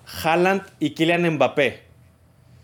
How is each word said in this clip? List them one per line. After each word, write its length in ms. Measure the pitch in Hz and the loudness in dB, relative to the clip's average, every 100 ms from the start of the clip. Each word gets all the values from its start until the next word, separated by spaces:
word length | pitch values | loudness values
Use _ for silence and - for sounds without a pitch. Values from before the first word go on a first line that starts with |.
| - - | -18 -6
Haaland 400 | 160 170 180 196 190 - | 0 2 2 0 -4 -6
y 100 | 151 | -6
Kylian 360 | - 160 170 175 151 | 0 0 2 0 2
Mbappé. 440 | 127 - 131 - - - - _ _ _ _ - | 0 2 -2 -2 -14 -20 -20 _ _ _ _ -20